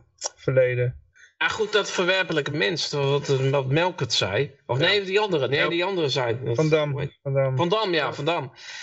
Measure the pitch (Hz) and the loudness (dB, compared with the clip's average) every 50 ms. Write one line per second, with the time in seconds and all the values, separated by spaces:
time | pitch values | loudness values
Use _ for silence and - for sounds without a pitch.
0 | - _ _ _ - - - _ - - 131 131 127 127 123 123 123 127 - - | -4 _ _ _ -12 -12 -12 _ -4 2 4 4 4 4 2 0 0 -2 -2 -6
1 | - _ _ - - - _ _ 156 165 - - 214 208 214 208 185 - - 196 | -14 _ _ -20 -20 -20 _ _ -2 -2 0 -2 -2 0 2 0 0 0 -2 0
2 | 185 175 190 190 185 175 170 151 139 147 147 151 196 202 175 - - - - 143 | 2 2 2 2 0 0 0 -2 -2 -2 -2 0 0 0 0 -2 -4 -4 -2 0
3 | 139 139 143 143 139 - 139 131 135 135 135 143 131 131 139 160 175 185 175 - | 0 2 0 0 0 0 0 2 2 2 2 0 0 2 2 2 2 0 0 -4
4 | 139 113 - - 117 95 98 117 143 143 - - _ - 123 131 165 180 202 208 | -4 -2 0 0 0 0 0 0 -2 -2 -6 -12 _ -4 -2 0 2 2 2 2
5 | 196 185 190 208 214 208 175 147 131 120 135 151 170 - 175 170 175 196 196 175 | 0 0 0 0 2 2 0 0 0 0 2 0 0 0 0 0 0 0 0 0
6 | 156 135 131 139 127 117 110 117 123 131 117 131 156 156 156 156 151 147 139 - | 0 0 0 0 0 -2 -2 -2 -4 -2 0 0 2 4 4 2 2 0 -2 -4
7 | 143 139 - _ _ 143 135 135 135 135 131 131 175 175 202 220 220 190 170 156 | -6 -8 -10 _ _ -2 0 0 0 0 0 0 0 2 2 0 0 0 0 0
8 | 139 123 117 - 139 160 170 160 135 113 - - - - - - | 0 -2 -4 -4 -2 -2 -2 -2 -4 -6 -12 -16 -18 -16 -16 -14